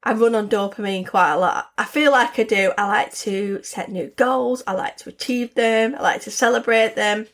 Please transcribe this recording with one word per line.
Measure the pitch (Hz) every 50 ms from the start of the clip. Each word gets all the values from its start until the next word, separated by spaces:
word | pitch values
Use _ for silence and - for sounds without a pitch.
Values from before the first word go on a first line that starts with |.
| -
I | 233 220
run | 220 233 233 233
on | 220 214 202
dopamine | 226 208 202 202 202 - 208 196 196 190 185 -
quite | - 196 180 165 147
a | 160
lot. | 185 175 - - - - _
I | - 220
feel | - - 294 302 285 277
like | 254 240 - - -
I | 220
do. | 220 220 196 190 190 - -
I | 208
like | 202 202 220 - - -
to | - - 214 196 190 202 202 196 - -
set | - - - - -
new | - 180 165 - _
goals. | - 247 247 262 262 254 240 254 247 - -
I | 190
like | 185 - - - -
to | - -
achieve | - _ - - 247 247 240 233 _
them. | - 226 226 226 220 226 226 277 -
I | -
like | 180 160 - -
to | 214
celebrate | - - 254 233 247 233 233 - 226 226 220 220 220
them. | - 214 208 208 214 220 -